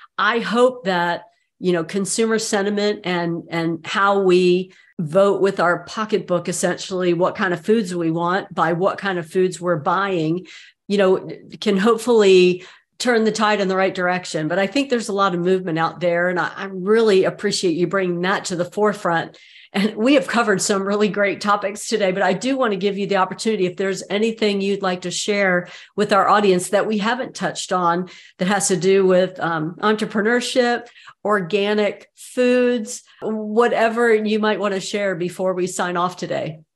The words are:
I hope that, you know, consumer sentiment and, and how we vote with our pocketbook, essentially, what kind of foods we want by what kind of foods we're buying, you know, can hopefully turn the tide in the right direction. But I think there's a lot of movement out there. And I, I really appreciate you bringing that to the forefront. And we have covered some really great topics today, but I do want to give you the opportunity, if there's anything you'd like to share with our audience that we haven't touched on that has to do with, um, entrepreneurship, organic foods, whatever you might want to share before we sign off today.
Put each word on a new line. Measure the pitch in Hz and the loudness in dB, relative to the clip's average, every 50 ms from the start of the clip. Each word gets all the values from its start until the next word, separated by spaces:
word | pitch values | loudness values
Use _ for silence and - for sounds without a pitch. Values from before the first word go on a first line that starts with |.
| - _ - | -20 _ -4
I | - 190 208 240 233 | 0 0 2 2 0
hope | 190 180 202 240 247 254 254 - - | -2 0 2 4 4 4 2 0 -4
that, | 190 180 175 175 175 170 165 - _ _ _ _ _ _ - | -2 0 0 0 0 -2 -4 -6 _ _ _ _ _ _ -4
you | 180 180 | -2 0
know, | 175 170 160 | 0 0 -2
consumer | 160 - 202 196 - - - 226 220 220 214 | -2 -4 -4 -4 -4 -2 -2 0 0 0 -2
sentiment | 220 - 220 202 196 208 208 202 208 208 208 - - | -2 0 -2 0 0 0 -2 0 0 -2 -2 -2 -4
and, | 185 180 175 175 170 170 170 - - | -4 -2 -2 -2 -2 -4 -6 -8 -6
and | 165 170 165 165 165 160 - | -6 -4 -2 -2 -4 -6 -8
how | - - 214 196 202 202 196 | -6 -2 0 2 2 2 2
we | 196 185 180 180 185 180 180 185 185 185 - _ _ _ - - | 4 4 4 4 4 4 2 2 0 -6 -14 _ _ _ -10 -8
vote | 170 147 160 190 202 202 190 - | -6 0 2 4 4 4 4 2
with | 185 196 190 196 | 0 0 0 2
our | 170 175 165 160 165 | 0 0 0 0 -4
pocketbook, | - - 226 214 214 220 185 - - 180 170 165 180 | -10 -8 -8 -4 -2 -2 -4 -2 0 -2 -2 -2 -4
essentially, | 175 - - 180 180 175 - - 190 180 185 180 170 | -6 -4 -2 -2 -4 -4 -8 -8 -4 -2 0 0 2
what | 165 180 160 - | 2 0 0 0
kind | - 214 185 175 | -2 -2 -2 -2
of | 170 - | -4 0
foods | - 220 233 208 175 180 | 0 0 0 0 -4 -4
we | 175 170 165 | -4 -2 -2
want | 160 170 170 175 180 196 190 - | -2 -2 0 0 0 -2 -4 -4
by | 165 - 165 160 | -2 -2 0 0
what | 170 160 185 196 - - | 0 0 0 -2 -2 -2
kind | 196 196 185 | -4 -4 -4
of | 175 160 160 | -4 -6 -4
foods | - 190 185 185 180 - | 0 0 0 0 -2 -4
we're | 170 180 170 | -2 -2 -2
buying, | 151 139 185 175 190 196 196 190 165 156 156 170 180 180 - - - - - _ _ _ - | 0 0 0 0 0 0 -2 -2 -2 0 0 -2 -4 -6 -12 -20 -20 -20 -20 _ _ _ -2
you | 196 196 | 0 2
know, | 196 185 190 - 151 156 - - - - - - | 4 4 4 2 -2 -8 -14 -16 -18 -20 -14 -6
can | - 214 202 | -2 0 0
hopefully | 190 190 233 226 226 - 247 240 220 202 190 190 185 180 180 180 180 - - - - _ _ _ - | 2 2 2 2 2 2 2 4 6 6 8 8 8 8 6 4 0 -6 -16 -20 -20 _ _ _ -4
turn | - 247 240 226 | 0 2 2 2
the | 220 214 | 2 2
tide | 214 214 220 208 214 202 | 0 0 0 0 2 0
in | 202 185 | 0 0
the | 190 | 0
right | 185 190 190 190 | 0 0 0 0
direction. | 190 180 180 180 180 180 - - 165 156 151 | -2 -2 -2 -2 -2 -4 -6 -6 -4 -2 -2
But | 170 190 | 0 0
I | 196 | 0
think | 190 - 277 277 277 | 0 0 -2 0 0
there's | 247 233 214 220 | -2 -2 -2 -2
a | |
lot | 196 196 196 190 175 | -2 0 0 0 0
of | 175 | 0
movement | 170 185 190 190 185 175 160 165 | 0 2 0 0 0 -2 -2 0
out | 165 - - 147 | 0 -2 -2 -2
there. | 175 175 170 170 175 180 | -2 0 0 2 0 0
And | 180 170 | 0 -2
I, | 156 - - | -2 -4 -6
I | - 196 | -8 -10
really | 196 190 185 180 196 220 226 226 220 196 190 156 | -10 -8 -6 0 2 2 4 4 4 4 4 4
appreciate | 170 165 - - 202 - - - 180 156 | 2 0 -2 -4 -2 -2 0 0 -2 0
you | 165 175 | 0 -2
bringing | 160 185 196 190 180 175 170 | 0 0 -2 -2 -2 -2 -2
that | 175 185 202 175 - | 0 0 -2 -2 -4
to | - 185 | -6 -4
the | 165 175 | -4 -6
forefront. | 180 - 208 214 208 202 208 - 180 170 165 135 - - - - - - - - _ - | -4 -2 0 0 0 0 -2 -2 -2 0 -2 -2 -4 -12 -20 -20 -20 -20 -20 -16 _ -4
And | 196 196 214 214 | -2 -2 -2 -2
we | 214 220 262 302 | 0 2 4 4
have | 262 - | 4 2
covered | - - 233 226 214 196 180 | 0 -2 0 2 2 0 0
some | - - 208 190 | 0 0 -2 -2
really | 196 196 208 208 214 202 | 0 -2 0 0 0 0
great | 175 202 202 196 170 - | 0 0 0 -2 -2 -2
topics | - 208 202 208 202 202 214 - - - | 0 0 0 0 -2 -6 -8 -8 -8 -4
today, | 226 202 202 185 | -2 0 0 0
but | 185 196 | 0 0
I | 196 180 196 | 0 0 0
do | 180 233 262 277 262 | 0 -2 -2 0 0
want | 254 226 202 | 0 0 0
to | |
give | 180 190 202 190 196 | 0 -2 -2 -2 -2
you | 202 | -2
the | 165 196 | -2 0
opportunity, | 190 185 185 185 - - 226 220 190 185 | 0 0 -2 -2 -4 -2 -2 0 0 0
if | 175 165 196 | -2 -2 -2
there's | 196 196 190 175 - - | -4 -4 -4 -6 -6 -4
anything | 180 208 220 226 220 220 220 208 202 196 | -2 0 0 0 0 0 0 0 0 0
you'd | 196 196 196 190 | 0 -2 -2 -2
like | 190 185 180 180 | -2 -4 -4 -4
to | - 175 | -6 -8
share | 175 - - 220 208 202 196 185 180 180 175 - - - - - - | -6 -6 -4 -2 0 0 2 2 2 0 -2 -4 -16 -20 -20 -10 -4
with | 196 208 208 | -2 0 2
our | 220 196 180 131 | 4 4 4 6
audience | 190 214 208 190 180 180 180 - | 4 4 6 4 4 2 2 0
that | 208 196 180 | 0 0 2
we | 208 220 208 | 2 -2 -2
haven't | 190 226 247 247 247 - - | 0 -2 -2 -2 -6 -10 -8
touched | - 190 156 139 - - - | -6 -6 -6 -4 -6 -6 -2
on | 190 185 180 170 170 180 185 180 - - - - _ | -2 0 2 2 0 0 -2 -6 -12 -20 -20 -18 _
that | - 185 185 | -4 -2 0
has | 208 190 185 - | 0 0 0 0
to | 190 | 0
do | 165 160 190 190 196 190 | 0 2 2 4 4 4
with, | 185 185 180 185 180 185 - | 4 4 4 2 0 -2 -4
um, | - 165 165 156 156 160 180 | -4 -4 -2 -2 -4 -6 -6
entrepreneurship, | - - 214 220 214 220 - - 214 202 220 240 247 240 - - 262 240 240 240 233 233 - - - - - - _ - | -2 0 0 0 0 -2 -4 -2 -2 0 0 0 0 -2 -2 0 0 2 2 0 -4 -6 -12 -20 -20 -20 -20 -18 _ -2
organic | 202 208 202 180 165 208 202 202 208 214 214 208 196 196 - - _ _ | -2 0 0 -2 -2 -2 -2 0 0 0 0 0 -2 -2 -6 -16 _ _
foods, | - - - - 254 247 247 247 247 247 247 247 240 214 214 - - _ _ _ - | -20 -20 -10 -2 0 2 2 4 2 2 2 0 -2 -4 -8 -12 -16 _ _ _ -10
whatever | - 214 220 214 214 214 214 226 240 - - - 226 233 220 240 240 233 220 | -8 -6 -6 -6 -6 -2 2 2 2 2 2 2 0 0 2 2 2 4 4
you | 214 214 208 220 214 | 2 2 0 0 0
might | 214 214 214 175 | 2 0 0 0
want | 196 208 190 | -2 -2 -2
to | 190 | -4
share | 185 - - 202 202 196 185 | -6 -4 -4 -2 -2 -2 -2
before | 160 180 175 175 - 185 185 185 | -2 -4 -6 -4 -2 -2 -2 -2
we | 180 180 | -2 -4
sign | 185 185 - 190 180 180 | -4 -2 -4 -4 -2 0
off | 175 175 180 180 - | -2 -2 -2 -4 -6
today. | 180 151 151 135 - 160 156 - - _ _ | -8 -6 -4 -4 -6 -6 -10 -12 -18 _ _